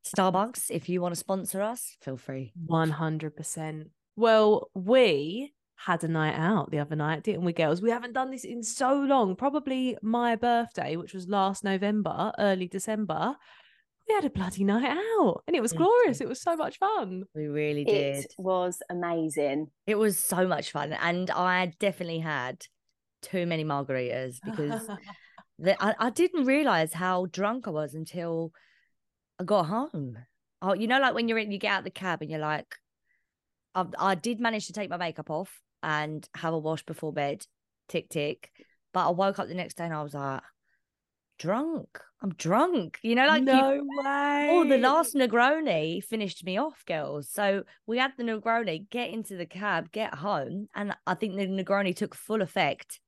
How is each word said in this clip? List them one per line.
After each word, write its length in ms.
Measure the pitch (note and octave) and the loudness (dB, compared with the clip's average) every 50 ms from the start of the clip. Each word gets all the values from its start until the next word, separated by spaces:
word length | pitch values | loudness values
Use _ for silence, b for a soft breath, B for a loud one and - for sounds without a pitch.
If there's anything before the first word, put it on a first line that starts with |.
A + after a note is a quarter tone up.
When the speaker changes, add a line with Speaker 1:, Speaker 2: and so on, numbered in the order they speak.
| - - - | -12 -4 0
Speaker 1:
Starbucks, 560 | - F#3+ F#3+ F3+ F#3 G#3 A#3+ B3 - - - | 2 2 4 4 2 0 0 -4 -8 -6 -4
if 160 | - E3 - | -4 -4 -4
you 140 | - F3 F3+ | -2 -2 -2
wanna 140 | F3 F3 E3+ | -2 -2 -4
sponsor 460 | E3 - - F#3+ F#3+ F3 - - F#3 | -6 -4 -4 -4 -4 -4 -6 -4 -4
us, 360 | G3+ A3 A#3+ B3 - - - _ | -4 -4 -4 -6 -10 -14 -14 _
feel 160 | - - C3 | -10 -10 -10
free. 360 | B2 - - C3+ C3 C3 A2 _ F3 E3 | -10 -10 -10 -10 -8 -10 -10 _ -12 -4
Speaker 2:
One 260 | D#3 E3 E3 D#3+ D#3+ | 0 2 2 2 2
hundred 440 | D3+ D3+ D#3+ D#3 D#3 D#3 D#3 D3+ - | 0 0 -2 -2 -2 -4 -6 -8 -10
percent. 560 | - D#3+ - - E3+ D#3 D#3 D#3 D#3 D#3 D#3+ _ _ _ _ _ | -10 -12 -10 -8 -8 -8 -8 -10 -10 -14 -16 _ _ _ _ _
Well, 540 | G#3 A3+ A3+ A3 A3 G#3+ G#3+ G#3+ - - - _ | 2 4 6 8 8 8 8 6 4 2 -4 _
we 800 | F#3+ F3+ F#3+ B3 C4 B3+ G#3 D#3 C#3 D3 D#3 F#3 A#3+ C#4 D4 _ _ _ _ _ | -6 2 4 6 6 8 6 4 2 0 -2 -4 -6 -8 -10 _ _ _ _ _
had 260 | - - - F3 D#3 - | -12 -2 0 0 0 2
a 40 | |
night 280 | D#3+ E3 D#3+ D#3 D3+ - | 0 2 2 2 2 2
out 360 | - D#3+ F3+ A3 F#3 - - | 2 2 2 2 2 0 0
the 80 | - D3 | -2 -2
other 160 | D3 C#3+ D#3 | -2 -2 -2
night, 280 | D3+ D3 D3+ D#3+ D3+ - | -2 0 0 -2 -2 -2
didn't 200 | G#3+ G3+ D#3+ F3+ | -4 -2 0 0
we, 80 | F3 | -2
girls? 300 | E3+ - E3 D3+ D#3+ F3 | 2 2 2 2 2 2
We 100 | G3 A#3 | 2 0
haven't 220 | A#3 A#3+ A#3 A#3+ A3 | 0 0 -4 -4 -2
done 180 | C4 C4 C4 | -2 -2 -2
this 140 | C4 B3+ - | -6 -10 -10
in 180 | - A#3+ A#3+ A3+ | -10 -10 -8 -8
so 320 | A3 - - C4+ B3+ C#4 | -8 -4 0 2 2 2
long. 400 | C#4+ C#4 C4+ C#4 C4 A3 F#3 F#3 | 2 4 4 4 4 4 2 0
Probably 640 | - B3 C#4 C#4+ D4+ D4 C4 C4 C4 B3+ B3+ A3 - | 0 -2 0 0 0 -2 -2 -2 0 0 -2 -2 -2
my 340 | - A3 A3+ A#3+ A#3+ A#3+ A3+ | -2 0 0 2 2 2 0
birthday, 600 | A3+ A#3 A#3+ A#3+ A#3 A#3 A3+ _ F#3 D3+ C3+ D#3 | 2 2 2 2 2 0 -2 _ -6 -4 -4 -4
which 180 | E3+ - G3+ - | -6 -6 -10 -12
was 140 | F#3+ F3+ | -12 -6
last 360 | F3 G#3 G3+ F#3+ G3 G3 - - | -2 2 2 2 2 0 -2 -2
November, 680 | G3 F#3+ F#3 G3+ G3+ G#3+ G#3+ G3 D#3+ D3+ - E3+ G#3+ - - | -2 0 2 2 2 2 2 0 -2 -2 -2 -2 -2 0 0
early 280 | G#3 G3+ F#3+ F#3 F#3 | 2 2 2 2 -2
December. 680 | F3+ - G3 - - A3 G#3+ G#3+ E3+ D#3 D#3+ D#3+ A3+ C#4+ b b b b b b b b b b b _ _ _ | -4 -6 -6 -4 -4 -4 -4 -2 -4 -2 -2 -2 -2 -4 b b b b b b b b b b b _ _ _
We 80 | - G#4+ | 0 2
had 80 | G4+ E4 | 2 2
a 60 | C4 | 0
bloody 340 | - G3 F#3 F3+ - F#3+ G3 | -2 -2 -4 -4 -2 0 2
night 340 | G3 G3+ A#3 B3+ C4 C#4+ E4+ G#4 A4+ A4+ G#4+ | 2 4 4 2 2 0 0 0 0 4 4
out 240 | E4 G#3 - - _ | 4 4 4 0 _
and 80 | - F4 | 0 0
it 60 | D#4 | 2
was 120 | G#3+ - E3+ | 2 0 2
Speaker 1:
Mm. 40 | |
Speaker 2:
glorious. 440 | E3 E4 F#4+ A#4 B4 A#4+ F4 A#3+ - | 4 6 6 8 8 6 6 4 0
It 80 | B3+ - | -2 -4
was 100 | C4 - | -6 -4
so 160 | - F4+ E4+ | -2 -2 0
much 220 | D#4+ D#4 - - | 0 -2 -4 -2
fun. 460 | - F#4+ G4+ A4 G4 A#3+ F#3+ F#3 F#3 F#3+ - _ | -2 0 0 0 0 -2 -4 -6 -8 -10 -8 _
Speaker 1:
We 140 | D#3 D3+ | -6 -4
really 340 | D3 C#3+ D3+ D3+ D3+ D3 D3 | -2 -2 0 0 0 0 0
Speaker 3:
It 60 | D3 | 2
Speaker 1:
did. 380 | - - C#3+ C#3+ C#3 C#3 C#3 C3+ - - | 4 4 4 2 0 -2 -4 -6 -8 -12
Speaker 3:
was 440 | - F#3 F#3 F#3 F3+ F3+ F3+ F3 - - - | -6 -2 0 0 2 0 -2 -4 -6 -10 -8
amazing. 840 | F3 F3 F3 E3+ E3+ E3 D#3+ D#3+ D3 D#3 C#3+ C#3+ C#3 D3+ D#3 D3 _ _ _ | -6 -4 -2 -2 -2 -2 -2 -2 0 0 0 0 0 -2 -4 -6 _ _ _
Speaker 1:
It 100 | - G#3+ | -2 2
was 220 | G#3 A3 G#3+ F#3 | 4 4 2 2
so 300 | - - - G3 F3 F#3 | 2 -2 0 2 2 2
much 240 | F3+ E3+ C#3+ - - | 2 2 -2 -4 -6
fun. 220 | - D3 D3 D3+ D3 | -4 -4 -4 -4 -4
And 360 | - - E3+ F3 F3+ F#3 - | -2 0 0 0 0 -2 -2
I 420 | - D#3 F3+ F#3 F3+ F3+ F#3 F3 E3 _ | 0 0 2 2 2 2 0 -2 -2 _
definitely 400 | - G3 - - F3+ E3+ E3 E3 | -2 -2 0 -2 -6 -6 -4 -4
had 480 | D#3+ D#3+ D3+ C3+ B2 B2+ - - - - _ _ _ _ _ _ _ _ _ _ | -4 -2 -2 -2 -4 -4 -8 -10 -16 -20 _ _ _ _ _ _ _ _ _ _
too 240 | - - - F#3 F3 | -12 -4 -2 -2 0
many 200 | E3+ E3+ D#3+ D#3 | 0 -2 -2 -2
margaritas 760 | D#3 C#3+ C#3+ C#3 C#3 C3 C3 B2+ A#2+ A#2 B2+ C3 B2+ B2 - - | -2 -2 -2 -2 -2 -2 -2 -2 -2 -4 -4 -6 -6 -10 -10 -10
because 420 | G#3 A3 G3+ D3+ D3 A3+ A3 A3 | -8 -4 -4 -2 -2 -2 -4 -6
Speaker 2:
<laughs> 220 | A3 G3+ - B G#3 G3+ B B B B B B _ _ - | -8 -12 -12 B -18 -20 B B B B B B _ _ -2
Speaker 1:
the, 240 | D#3+ F#3 G3 - - | 2 2 2 4 2
I, 120 | G#3 - - | 0 2 2
I 100 | A3+ A#3+ | 0 -2
didn't 340 | A3 - F4 F4+ - E4 C4 | 2 2 2 2 4 2 2
realise 480 | B3+ C4 D4 D#4 C4 G3 E3 D#3+ D#3+ - | 4 4 4 4 4 4 4 2 0 0
how 320 | E3 F#3 F#3 F#3 F3+ F#3 | -2 0 0 2 2 0
drunk 420 | F3 - F3+ F#3+ G#3 A#3 C4 A#3 | -2 -2 -2 -2 -2 -2 -2 -6
I 40 | G#3+ | -4
was 240 | D#3+ D3+ D3+ C#3+ C#3+ | -4 -4 -4 -4 -6
until 580 | D#3 D#3+ - - F3+ E3+ E3+ E3 E3 E3 D#3+ b b b b b b b b b b _ _ _ _ _ _ _ - | -10 -10 -8 -8 -8 -4 -4 -2 -4 -4 -6 b b b b b b b b b b _ _ _ _ _ _ _ -10
I 40 | F#3 | 0
got 220 | F3 G#3 G3 E3+ | 2 2 2 2
home. 540 | D3+ G3+ A#3 C4+ D#4+ - D#3+ C#3 B2+ A2+ A2 B2 _ _ _ _ _ _ _ | 2 0 -2 -2 -4 -6 -8 -8 -8 -10 -12 -18 _ _ _ _ _ _ _
Oh, 120 | - F#3+ G3 | 0 0 0
you 140 | F3 A3+ | 2 2
know, 120 | A3 B3 C4+ | 2 2 4
like, 160 | C#4 B3+ - | 4 2 2
when 120 | - A#3 | 0 0
you're 120 | A3+ A3+ A3+ | 0 0 0
in, 120 | G#3+ G#3 | -2 -4
you 60 | G3+ | -4
get 160 | F#3+ - G#3 G3+ | -4 -2 -2 -2
out 100 | F#3+ F#3+ | -2 -2
the 60 | F#3 | -6
cab 320 | _ - F#3+ F#3 E3 D#3+ | _ -6 -4 -4 -4 -4
and 80 | D#3 D3 | -4 -6
you're 80 | D#3+ D#3 | -6 -4
like, 380 | D3+ D3+ D3+ D3 - _ - - _ _ _ _ _ _ _ _ _ _ _ _ _ _ _ _ _ _ _ | -2 -2 -2 -4 -6 _ -20 -20 _ _ _ _ _ _ _ _ _ _ _ _ _ _ _ _ _ _ _
I, 120 | F#3 F3+ E3+ - - | -4 -4 -2 -2 0
I 160 | E3+ G3 F#3+ | 2 2 2
did 240 | E3 - A#3 A#3+ G#3 | 2 -2 -4 -4 0
manage 280 | A#3+ A#3 A3+ G#3+ - | -2 -2 -2 -2 -6
to 60 | - F3 | -6 -8
take 160 | G#3+ G3+ F#3 | -8 -6 -6
my 80 | F3+ | -6
makeup 320 | F3 F3+ E3 - - D3+ - | -4 -4 -6 -6 -8 -8 -4
off 320 | D#3 D#3 G3 - - - _ _ _ _ | -4 -4 -4 -6 -12 -20 _ _ _ _
and 460 | - D#3 D#3 D3+ D3+ D3+ D#3 D3+ - - - | -4 -2 0 0 -2 -4 -6 -10 -12 -12 -14
have 180 | - - E3 E3 | -4 -2 -2 -2
a 60 | D#3+ | 0
wash 240 | D3+ D#3 D#3+ D#3 - | -2 -2 -4 -4 -6
before 300 | - D#3+ - - D#3 C3 | -10 -10 -6 -6 -6 -4
bed, 320 | D3 C#3+ C#3+ D3 - - _ _ _ _ _ _ _ _ | -2 -2 -2 -4 -6 -10 _ _ _ _ _ _ _ _
tick, 220 | - - E3 - _ | -6 -6 -6 -6 _
tick. 420 | - E3 D3 D3 - _ - - b b b b b b b _ - | -4 -2 -2 -2 -4 _ -14 -20 b b b b b b b _ -2
But 140 | F#3 E3+ | 2 2
I 40 | D#3 | 2
woke 260 | F3+ F3 G3 G3 F#3+ - | 2 2 2 0 0 -2
up 80 | - | -6
the 60 | - E3 | -6 -6
next 220 | F3+ F3 - - | -6 -8 -8 -6
day 100 | - E3+ | -8 -6
and 80 | E3+ D#3+ | -4 -4
I 80 | D3+ | -6
was 140 | D3+ D3 D3 | -6 -8 -8
like, 260 | C#3+ C#3 C#3 C3+ C3+ - - _ _ _ _ _ _ _ _ _ _ _ _ _ _ _ _ _ | -6 -6 -4 -6 -6 -10 -14 _ _ _ _ _ _ _ _ _ _ _ _ _ _ _ _ _
"Drunk. 640 | - - D#3+ G3+ A#3+ D4 E4 D#4+ A#3+ - _ _ - - _ _ _ | -8 -4 -2 -2 -2 -2 -4 -4 -6 -8 _ _ -20 -20 _ _ _
I'm 120 | - G3 D#3+ | -8 -8 -6
drunk." 640 | - - E3 F#3 A#3+ D#4 F#4 F4 C4 F3 D#3+ - - - | -4 -2 2 4 4 4 4 2 0 -2 -2 -8 -6 -2
You 100 | A3+ A#3 | 0 4
know, 140 | B3 C4 | 4 6
like, 140 | D4 D#4 D#4 | 6 6 4
you 40 | C4 | 6
Speaker 2:
No 360 | C4+ C4 C4 C4+ C4+ C#4 C#4+ C#4+ | 6 6 6 6 6 2 0 -2
way. 680 | C#4 C#4 C#4+ C#4 C#4 C#4 C#4+ C#4+ C#4+ C#4+ C#4+ D4 D4 | -4 -6 -4 -2 -2 0 0 0 2 2 2 4 4
Speaker 1:
Oh, 160 | E4 F4 E4 | 6 6 6
the 120 | D4 C4+ B3 | 6 6 6
last 340 | A#3 C4 C#4+ D#4+ E4 - - | 6 6 6 4 2 2 2
Negroni 880 | C#4+ B3+ A#3 G#3 A#3 A#3+ C4+ D4+ D#4+ D#4+ C4+ F3+ D#3+ D3+ D#3+ E3+ F#3+ G3 | 2 2 4 4 4 6 6 4 2 2 0 0 0 0 -2 -4 -6 -6
finished 400 | - A3+ A3 G#3 F#3 E3+ - - | -6 -4 -4 -4 -6 -8 -8 -8
me 140 | D3+ - | -4 -2
off, 260 | G3+ C#4 D#4+ - - - | -2 -2 -4 -6 -12 -8
girls. 420 | - F3 D#3 D3 C#3 C#3+ D3 C#3 - | -6 -4 -4 -4 -4 -6 -8 -8 -8
So 360 | - - G#3 G3+ G3 G3 - b b b b | -4 0 2 2 2 0 -2 b b b b
we 140 | - A3+ B3 | -4 0 0
had 140 | C4 C4+ C4 | 0 0 -2
the 60 | - A#3+ | -4 -4
Negroni, 680 | A#3 A3+ G#3+ G#3 A3+ A3+ A#3 A#3 F#3+ D#3+ D#3+ G3+ _ | -4 -4 -2 0 0 0 0 0 -2 -4 -6 -8 _
get 220 | - A#3+ A#3+ - | -6 -6 -6 -4
into 260 | F3 A3+ G#3+ - G3 | -6 -8 -8 -8 -8
the 80 | F3 F3 | -10 -10
cab, 460 | E3 - F#3 G3+ G#3 F#3 E3 D#3 E3 | -10 -10 -6 -2 -2 0 -2 -2 -4
get 240 | - G#3+ A3 - - | -6 -6 -6 -6 -6
home. 540 | C3+ D3+ G3+ G3+ D3+ C3+ C3 D#3+ G3 G#3 - - | -6 -4 -2 -2 -2 -2 -4 -6 -8 -10 -8 -8
And 220 | - G#3 G3+ - _ _ | -6 -6 -6 -6 _ _
I 80 | - F#3 | -4 -2
think 220 | F3+ - G#3+ F#3 | -2 -2 -4 -2
the 100 | G3 G3 | -2 -2
Negroni 500 | F#3 F#3+ F#3+ F#3 - G3 G3 G3+ F#3 E3+ | -2 -2 -4 0 0 0 2 2 0 -2
took 200 | - G#3+ G3+ - | -2 -4 -6 -6
full 260 | - - - G#3+ A3 | -14 -8 -4 -2 -2
effect 580 | F#3+ E3 - G3 E3+ C#3+ - - - _ - - _ | -2 0 0 0 0 0 0 -4 -10 _ -20 -20 _